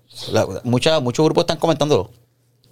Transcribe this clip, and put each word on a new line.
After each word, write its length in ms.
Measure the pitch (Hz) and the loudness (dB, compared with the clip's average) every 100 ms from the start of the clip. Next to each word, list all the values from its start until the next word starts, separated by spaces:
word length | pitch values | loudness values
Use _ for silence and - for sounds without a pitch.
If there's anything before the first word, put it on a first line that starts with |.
| _ - - | _ -16 -4
La, 140 | 107 95 - | -2 -2 -4
mucha, 360 | 120 123 160 160 | -2 0 2 0
muchos 240 | 123 120 | -2 0
grupos 200 | 156 170 | 2 2
están 140 | 170 165 | -2 -2
comentándolo. 540 | 165 156 151 120 85 - _ _ _ _ _ | 0 0 2 0 0 -14 _ _ _ _ _